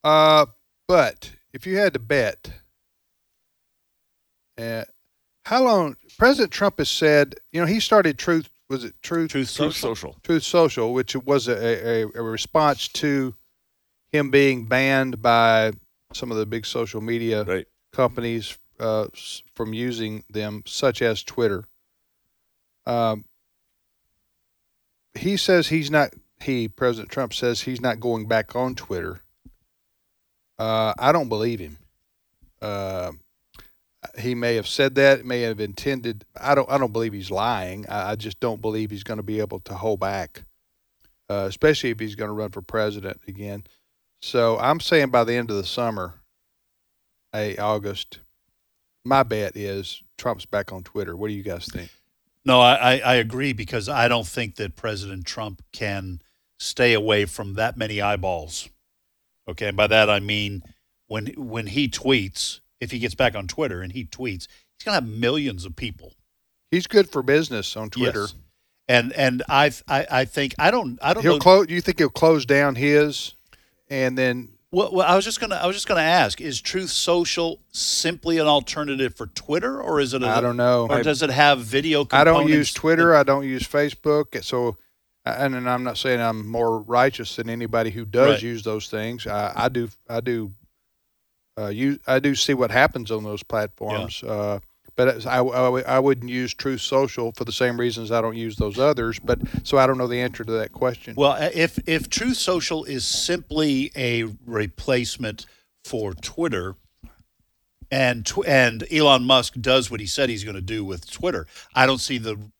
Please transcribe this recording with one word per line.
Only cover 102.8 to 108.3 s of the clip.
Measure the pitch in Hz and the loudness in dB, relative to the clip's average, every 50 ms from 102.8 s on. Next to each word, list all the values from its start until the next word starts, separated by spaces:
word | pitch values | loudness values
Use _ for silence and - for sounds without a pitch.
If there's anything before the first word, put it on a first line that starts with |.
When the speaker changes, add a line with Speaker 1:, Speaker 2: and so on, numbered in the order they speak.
| - | -4
Speaker 2:
is | - 139 127 110 | -6 -6 -6 -4
simply | - - - - - 175 175 - _ 151 156 156 147 139 131 139 - - | -4 -2 -2 -2 -2 -2 -4 -4 _ 0 0 2 2 2 0 0 -2 -4
a | 139 131 120 120 117 113 110 101 - - | -4 -2 -2 0 -2 -2 -4 -8 -12 -12
replacement | 120 117 107 107 92 - - - - 131 127 120 - - - 120 107 104 - - _ _ _ _ _ _ _ _ | -6 -4 -4 -4 -4 -6 -8 -2 0 0 0 0 -4 -6 -6 -8 -8 -8 -10 -18 _ _ _ _ _ _ _ _
for | - - 113 107 98 90 | -8 -6 -6 -4 -6 -8
Twitter, | - - - - - 170 165 117 92 87 95 95 _ _ _ _ _ - - _ _ _ _ _ _ _ _ _ _ _ _ _ _ - _ | -8 -12 -12 -6 -4 -2 -2 -2 -4 -6 -8 -10 _ _ _ _ _ -20 -20 _ _ _ _ _ _ _ _ _ _ _ _ _ _ -10 _
and | 135 135 135 123 123 120 104 | 0 0 2 2 0 -2 -6
tw-, | - | -4